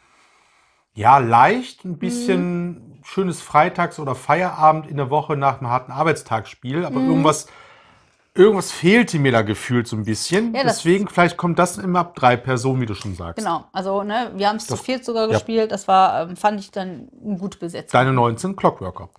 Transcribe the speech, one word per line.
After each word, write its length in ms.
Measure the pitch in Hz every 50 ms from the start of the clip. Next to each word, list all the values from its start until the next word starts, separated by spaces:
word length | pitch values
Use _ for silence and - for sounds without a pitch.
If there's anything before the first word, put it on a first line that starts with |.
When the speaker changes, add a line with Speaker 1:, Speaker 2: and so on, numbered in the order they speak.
| _ _ _ _ _ _ _ _ _ _ _ _ _ _ _ _ _ _ _
Speaker 1:
ja, 240 | 107 104 113 135 143
leicht, 680 | 127 113 117 117 131 160 214 254 247 - - _ -
ein 60 | 185
Speaker 2:
Mhm. 60 | 175 -
Speaker 1:
bisschen 1040 | - 240 240 240 240 240 190 180 175 175 175 175 175 175 175 - - - - - _
schönes 380 | - - - 196 180 160 -
Freitags- 560 | - - - 147 156 180 175 - 175 165 - -
oder 160 | 156 139 127
Feierabend 720 | 131 - - 147 170 185 180 - - 156 156 156 156 151
in 100 | - 143
der 140 | 143 139 123
Woche 260 | 143 151 147 - 156
nach 220 | 139 139 135 127 -
einem 100 | 139 120
harten 220 | 120 127 - -
Arbeitstagsspiel, 920 | 123 135 156 165 147 151 - - 117 110 104 - - _ - 123 135 165 180
aber 140 | 151 135 -
Speaker 2:
Mhm. 80 | - -
Speaker 1:
irgendwas, 380 | 131 - - 156 151 147 - - - - - - - _ _ _ _ _ _ _ _ _ _ _ _
irgendwas 380 | - 180 220 214 190 - -
fehlte 460 | - - - 175 208 240 233 170 - 156
mir 120 | 139 135
da 120 | 120 113
gefühlt 440 | 110 101 107 - - - 123 120 117
so 80 | - -
ein 80 | 107 107
bisschen, 500 | 107 110 - - - 165 196 226 233 226
Speaker 2:
Ja, 100 | 254 277
das 120 | 247 214 -
Speaker 1:
deswegen 280 | - 165 180 196 208 -
vielleicht 280 | - - 175 170 175
kommt 220 | - - 175 165 170
das 180 | 175 180 -
immer 240 | 202 196 185 175 180
ab 140 | 175 175 -
drei 200 | - - 123 123 117
Personen, 420 | 117 131 131 123 113 131 131 131
wie 60 | 123
du 80 | 110 101
schon 200 | - - 104 92
sagst. 220 | 85 87 85 85 - 220
Speaker 2:
Genau, 200 | 185 170 - - _
also, 300 | _ 190 185 190 196 202 196
ne, 280 | 208 208 233 247 - -
wir 140 | 190 202 202
haben's 180 | 214 220 -
zu 60 | -
Speaker 1:
Das 80 | 233 202
Speaker 2:
viert 240 | - - 254 247 247
sogar 220 | - 233 226 220
Speaker 1:
ja. 80 | 220 220
Speaker 2:
gespielt, 360 | 208 - - 226 226 220 220
das 160 | - 196 -
war, 360 | - 190 190 190 185 101 123 165 175
ähm, 60 | 180
fand 240 | 170 - 208 214 202
ich 100 | 196 -
dann 380 | - 208 185 190 175 135 - - _ - -
eine 120 | 214 202
gute 220 | 175 185 202 - _
Besetzung. 340 | - 170 175 - 202 - - 123
Speaker 1:
Deine 140 | 127 135 131
neunzehn 420 | 127 120 117 113 110 - 185 196
Clockworker. 540 | - - 175 160 - - 90 - - - - _